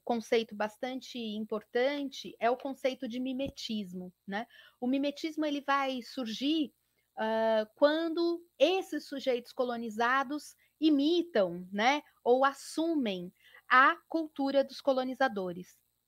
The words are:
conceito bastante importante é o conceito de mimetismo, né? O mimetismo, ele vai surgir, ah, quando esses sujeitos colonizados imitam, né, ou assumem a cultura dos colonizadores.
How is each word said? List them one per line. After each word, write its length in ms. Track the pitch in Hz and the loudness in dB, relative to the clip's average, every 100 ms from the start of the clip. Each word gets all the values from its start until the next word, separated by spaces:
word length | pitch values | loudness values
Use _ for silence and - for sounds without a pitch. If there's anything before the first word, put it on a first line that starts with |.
conceito 500 | - 233 - 240 226 | -2 -2 2 0 0
bastante 640 | 208 214 - 254 262 - 254 | -4 -6 -4 -8 -8 -10 -8
importante 1160 | 226 214 214 214 - 240 262 285 277 - 196 - | -6 -6 -6 -8 -4 0 0 0 -6 -10 -14 -2
é 120 | 226 | 0
o 60 | 247 | 0
conceito 520 | 277 262 269 262 247 | -4 -4 -4 -2 -6
de 100 | 247 | -6
mimetismo, 960 | 254 262 277 - - 214 185 185 180 _ - | -6 -4 -6 -8 -6 -6 -6 -10 -12 _ -8
né? 200 | 196 240 - - _ | -8 -8 -16 -20 _
O 60 | 247 | -2
mimetismo, 580 | 269 285 285 320 311 302 | 0 0 -4 -6 -2 -2
ele 160 | 285 | -2
vai 400 | 277 277 269 262 | 0 0 0 -4
surgir, 680 | 226 - 226 208 277 320 285 _ _ _ _ - | -8 -8 -6 -4 -2 0 -2 _ _ _ _ -6
ah, 500 | 220 220 226 220 214 _ | -2 0 2 2 0 _
quando 680 | 294 311 330 330 339 339 - - | 4 4 0 0 0 -2 -8 2
esses 480 | 294 381 370 302 - | 4 4 -2 -8 -8
sujeitos 440 | 277 269 247 233 | -6 -2 -2 -4
colonizados 1000 | - 247 233 233 208 233 262 262 294 - - _ _ | -4 -4 -2 -6 0 2 2 0 -6 -10 -20 _ _
imitam, 840 | 311 285 294 349 339 226 185 175 180 | 4 6 4 2 2 2 2 -2 -6
né, 300 | 202 233 294 - _ | 0 2 2 -4 _
ou 220 | - 254 | 2 4
assumem 880 | 269 277 - - 330 311 226 185 180 - - - - | 4 0 -6 -2 0 0 0 -2 -8 -14 -20 -20 2
a 280 | 254 285 339 _ | 6 6 2 _
cultura 540 | 320 311 - 277 277 | -4 -4 -2 2 2
dos 180 | 240 - | 0 -2
colonizadores. 960 | - 254 254 247 269 202 185 175 180 _ _ _ | 0 0 -2 0 0 0 -6 -8 -14 _ _ _